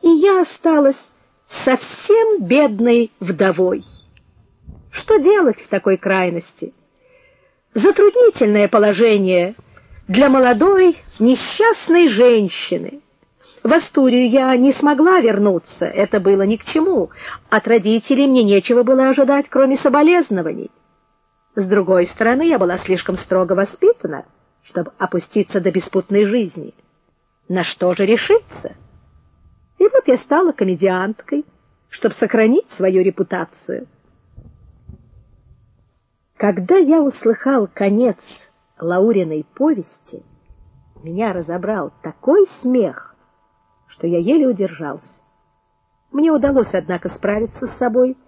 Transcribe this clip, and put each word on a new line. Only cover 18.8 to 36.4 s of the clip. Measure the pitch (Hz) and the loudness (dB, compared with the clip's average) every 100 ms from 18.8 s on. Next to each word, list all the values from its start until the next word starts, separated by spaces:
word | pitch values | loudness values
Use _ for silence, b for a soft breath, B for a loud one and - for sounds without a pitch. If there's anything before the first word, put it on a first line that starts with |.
было | 247 262 262 | 2 2 2
ожидать, | 269 269 277 277 | 2 2 0 -2
кроме | - 269 269 | 0 0 2
соболезнований. | 285 262 311 359 302 190 160 - - _ _ _ _ _ _ _ _ - | 0 2 4 2 0 -4 -6 -10 -14 _ _ _ _ _ _ _ _ -8
С | 190 | -2
другой | 208 180 185 175 | 0 2 0 0
стороны, | - 226 208 | -2 -2 0
я | 226 277 | 0 0
была | 185 185 | 0 -4
слишком | - 185 - 185 | -4 -4 -4 -8
строго | - 185 180 | -4 -2 0
воспитана, | 190 202 - 381 480 - 147 - _ _ _ | -2 -4 0 0 0 -4 -10 -16 _ _ _
чтобы | _ 185 165 _ | _ -10 -10 _
опуститься | - - - 214 202 202 | -6 -6 -4 -4 -2 -2
до | 175 | -2
беспутной | 175 - 190 180 196 208 | -4 -4 -6 -2 0 0
жизни. | 240 196 170 147 _ _ _ _ _ _ _ _ | 0 -4 -8 -18 _ _ _ _ _ _ _ _
На | 180 | -6
что | 165 - 180 | -6 -4 -4
же | 175 196 | -2 0
решиться? | 233 - 440 - - - - _ _ _ _ _ _ _ _ _ _ | 0 2 0 0 -16 -16 -16 _ _ _ _ _ _ _ _ _ _
И | |
вот | 403 523 - | 2 2 2
я | 254 | -2
стала | - 294 359 | 0 0 0
комедианткой, | - 190 175 190 185 196 220 - 294 294 _ _ _ _ | 0 -4 0 0 0 -4 -8 -8 -8 -8 _ _ _ _
чтобы | - 220 - | -6 -6 -4
сохранить | 214 233 220 285 - | -4 0 2 2 -2
свою | - 190 190 | -4 0 0
репутацию. | 185 175 185 185 165 _ - - 254 _ _ _ _ - - _ _ _ - - _ - _ _ _ _ _ _ _ _ _ _ _ | 0 -2 -6 -6 -10 _ -12 -12 -12 _ _ _ _ -20 -20 _ _ _ -20 -20 _ -20 _ _ _ _ _ _ _ _ _ _ _
Когда | _ | _